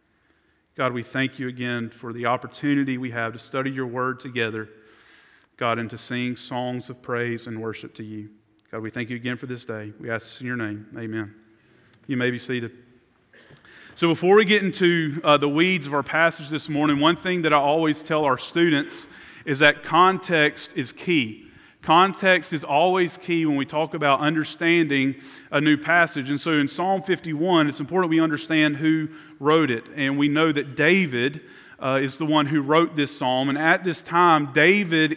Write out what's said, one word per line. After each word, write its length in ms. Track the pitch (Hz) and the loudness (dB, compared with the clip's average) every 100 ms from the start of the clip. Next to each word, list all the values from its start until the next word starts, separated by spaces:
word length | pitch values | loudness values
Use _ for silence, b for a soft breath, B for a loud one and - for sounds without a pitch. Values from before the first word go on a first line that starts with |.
| _ _ _ _ _ _ _ | _ _ _ _ _ _ _
God, 200 | - 131 | -4 -4
we 80 | 123 | -4
thank 360 | 113 135 131 - | -6 -4 -4 -4
you 100 | 127 | -10
again 420 | 123 123 120 113 | -8 -6 -6 -8
for 240 | - 123 | -12 -14
the 100 | 117 | -4
opportunity 720 | 120 123 120 - 143 143 139 127 | -2 -2 -6 -6 0 0 0 -4
we 140 | 127 | -6
have 240 | 117 113 | -6 -6
to 40 | 113 | -8
study 320 | - 135 135 | -8 -6 -4
your 160 | 135 127 | -4 -6
word 340 | 123 127 127 | -4 -4 -4
together, 500 | 135 120 113 110 107 - b b b b b b b - | -8 -4 -4 -4 -10 -16 b b b b b b b -6
God, 200 | 123 113 | -2 -2
and 120 | 113 | -4
to 80 | 117 | -10
sing 360 | - 123 123 | -8 -6 -6
songs 540 | 120 - 123 123 123 - | -6 -8 -8 -6 -8 -10
of 140 | 123 | -16
praise 440 | - 120 120 117 120 | -8 -6 -4 -6 -8
and 140 | 110 | -10
worship 340 | 113 107 - - | -8 -10 -14 -16
to 60 | |
you. 280 | 107 107 107 _ _ _ _ | -14 -14 -14 _ _ _ _
God, 100 | 113 | -10
we 80 | 110 | -8
thank 220 | 120 117 | -8 -8
you 60 | 120 | -8
again 200 | 123 123 | -8 -8
for 80 | |
this 220 | 131 123 - | -10 -12 -10
day. 260 | 110 107 104 | -12 -12 -12
We 80 | 120 | -8
ask 200 | 113 - | -8 -8
this 120 | - | -12
in 60 | 123 | -8
your 100 | 123 | -6
name. 300 | 110 107 107 - | -6 -8 -12 -12
Amen. 380 | 113 110 107 - _ b b b b b - | -8 -6 -8 -12 _ b b b b b -6
You 100 | 127 | -2
may 140 | 123 | -2
be 80 | 120 | -4
seated. 340 | - 127 117 - _ _ _ _ _ B B B B B B - | -6 -6 -8 -12 _ _ _ _ _ B B B B B B -2
So 120 | 170 | 0
before 260 | 160 175 | 2 6
we 120 | 208 202 | 6 6
get 160 | 208 | 4
into, 580 | 196 - 180 170 160 151 | 2 2 2 2 0 0
uh, 140 | 160 147 | 4 4
the 100 | 143 | 4
weeds 400 | 147 180 185 143 | 2 2 0 -2
of 60 | |
our 100 | 143 | -4
passage 460 | 135 160 165 160 143 | -2 2 2 0 -6
this 220 | 151 - | -8 -4
morning, 280 | 147 151 143 | -2 0 2
one 160 | 165 170 | 2 2
thing 260 | 185 180 | -2 0
that 100 | 160 | 2
I 60 | 151 | 4
always 440 | 143 156 160 151 | 4 2 2 -2
tell 220 | - 156 | -2 0
our 140 | 147 127 | 2 0
students 720 | - 170 170 147 147 - - B B B | -2 2 4 4 0 -8 -16 B B B
is 140 | - 135 | -4 4
that 240 | 147 143 | 4 4
context 880 | - 160 185 185 - 165 151 151 - | 2 4 4 4 0 2 2 0 -8
is 160 | - 123 | -8 -10
key. 580 | - - 165 113 104 B B B B | -8 -2 0 0 -6 B B B B
Context 680 | - 165 190 190 190 180 151 | 2 4 4 2 2 2 0
is 100 | 156 | -8
always 540 | 147 147 180 185 180 - | -2 2 2 2 -2 -4
key 280 | - 170 | -4 0
when 120 | 160 143 | 0 0
we 100 | 135 | -2
talk 280 | 151 156 | -4 -4
about 260 | 165 147 135 | -2 0 2
understanding 960 | 147 160 147 - 165 170 156 139 135 131 B B B | 2 0 -4 -4 0 2 2 0 0 -4 B B B
a 100 | 147 | 0
new 160 | 151 147 | 2 2
passage. 540 | 160 170 170 151 131 | 2 2 2 0 -6
And 100 | 143 | -4
so 120 | 170 | 0
in 160 | 156 139 | 0 0
Psalm 340 | - 180 190 | -2 -2 -2
fifty-one, 640 | 185 175 165 151 175 170 147 | -2 -4 -4 -4 2 4 2
it's 120 | 143 | 0
important 280 | 135 175 175 | -4 0 2
we 120 | 165 | 2
understand 560 | 160 147 - 160 151 143 | 2 -2 -2 2 2 2
who 320 | 160 160 151 B B - | 0 0 -2 B B -4
wrote 280 | 139 160 151 | 2 4 4
it. 140 | 117 - 151 | 0 -6 -4
And 200 | 139 139 | -2 2
we 120 | 147 | 2
know 240 | 147 160 | 4 2
that 240 | 151 147 127 | 0 -4 0
David, 640 | 151 190 175 123 127 147 B B B - | 2 4 2 0 -2 -4 B B B -8
uh, 180 | 131 135 | -2 -2
is 160 | 135 135 | -2 -4
the 80 | |
one 220 | 156 151 143 | 0 0 2
who 160 | 156 | 0
wrote 320 | 139 156 170 | 2 2 2
this 240 | 156 143 - | 0 -4 -4
psalm. 300 | 131 127 139 | -2 0 0
And 100 | 139 | 0
at 240 | 160 185 | 2 2
this 180 | 185 160 | 0 -8
time, 520 | - 170 175 156 147 | -2 2 6 4 2
David 640 | 139 160 202 185 160 156 | 4 4 4 2 2 2